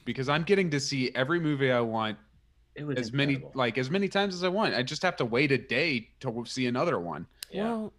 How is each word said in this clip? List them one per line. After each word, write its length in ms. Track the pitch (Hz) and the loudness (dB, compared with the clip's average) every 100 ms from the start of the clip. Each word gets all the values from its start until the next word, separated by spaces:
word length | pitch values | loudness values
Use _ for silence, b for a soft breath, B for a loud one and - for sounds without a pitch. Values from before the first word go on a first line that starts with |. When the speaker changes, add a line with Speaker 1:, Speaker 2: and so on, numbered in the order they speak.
Speaker 1:
because 240 | - 120 131 | -8 -4 0
I'm 160 | 151 | 0
getting 260 | 165 196 180 | 2 2 2
to 80 | 143 | 0
see 300 | - 139 127 123 | -2 -2 0 0
every 240 | 131 175 | 0 2
movie 320 | 156 143 135 | 0 2 2
I 80 | 123 | 2
want 360 | 117 110 110 104 - _ _ _ _ - | 2 0 -2 -4 -14 _ _ _ _ -10
Speaker 2:
It 80 | |
was 120 | 147 127 | -4 -2
Speaker 1:
as 140 | 113 | -2
many, 220 | 135 143 | 0 2
Speaker 2:
incredible. 240 | 135 - 135 | 0 -4 0
Speaker 1:
like, 180 | 120 123 | 0 0
as 120 | 131 | 0
many 180 | 190 196 | 0 2
times 260 | 196 202 | 2 0
as 100 | 180 | 0
I 40 | 180 | 0
want. 260 | 190 185 | 2 0
I 100 | 104 | 0
just 180 | 131 151 | -2 0
have 140 | 185 - | -2 0
to 80 | |
wait 260 | 123 117 147 | 0 2 4
a 80 | 131 | 2
day 520 | - 117 160 123 - - | 2 0 2 0 -6 -8
to 80 | 135 | -6
w-, 160 | 117 117 | -6 -6
see 200 | 131 127 | -2 0
another 320 | 123 165 113 | 2 0 0
one. 260 | 85 76 - B B | -2 -8 -10 B B
Speaker 2:
Yeah. 140 | 185 | -4
Speaker 3:
Well, 280 | 220 226 220 | -2 -2 -6